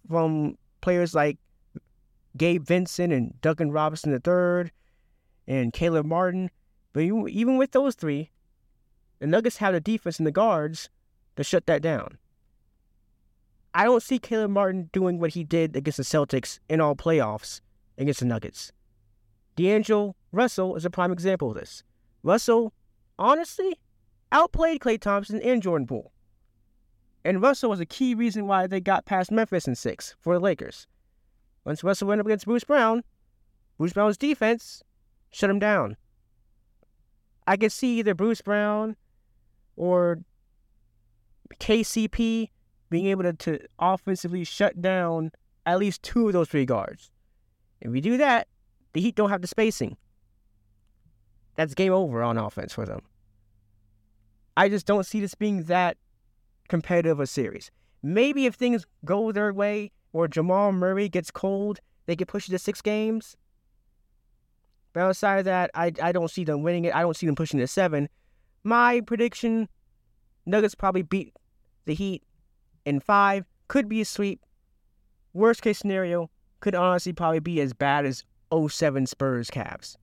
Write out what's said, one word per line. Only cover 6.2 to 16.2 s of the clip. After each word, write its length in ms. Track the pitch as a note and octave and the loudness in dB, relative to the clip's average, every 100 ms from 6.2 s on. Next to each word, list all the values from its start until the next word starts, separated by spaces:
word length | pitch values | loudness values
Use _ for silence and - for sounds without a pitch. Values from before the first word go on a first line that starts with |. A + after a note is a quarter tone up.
| F#3 F#3 F3+ _ _ _ _ | 0 -2 -6 _ _ _ _
But 80 | D3 | -2
even, 260 | E3+ A3 G#3 | 0 0 -2
even 280 | G3+ A#3+ C4 | 0 2 2
with 140 | C4+ | 4
those 240 | C4 C#4 | 2 2
three, 360 | - D#3 C#3+ D#3 _ _ _ _ _ _ _ _ _ | -2 -4 -4 -8 _ _ _ _ _ _ _ _ _
the 80 | D3 | 2
Nuggets 300 | G3 A#3 - | 2 2 0
have 160 | G3 | 0
the 80 | F3 | 0
defense 360 | G#3 A3+ E3+ E3 | 0 -4 -4 -2
and 80 | |
the 60 | D#3 | 0
guards 580 | F3+ A3 E3 D3+ D#3+ - _ _ _ _ | 2 2 2 -2 -8 -16 _ _ _ _
to 80 | - | -8
shut 220 | C#3+ F3 | 0 0
that 160 | - D3 | 2 0
down. 360 | D#3+ C3 - - _ _ _ _ _ _ _ _ _ _ _ _ _ _ _ | 0 -4 -6 -18 _ _ _ _ _ _ _ _ _ _ _ _ _ _ _
I 100 | F3 | 2
don't 180 | A3+ A#3 | 4 4
see 160 | - B3+ | 2 -4
Caleb 340 | - A3 G#3 | -2 -2 0
Martin 380 | G3 F#3+ F#3 E3 | 2 2 -2 -4
doing 260 | F#3+ F3+ F3 | 0 0 0
what 140 | E3 | -2
he 100 | F3 | -2
did 320 | D3+ E3 D#3+ | -2 0 0
against 220 | C#3 D3 C#3+ | -2 -4 -6
the 60 | |
Celtics 560 | C3 D#3 | 0 0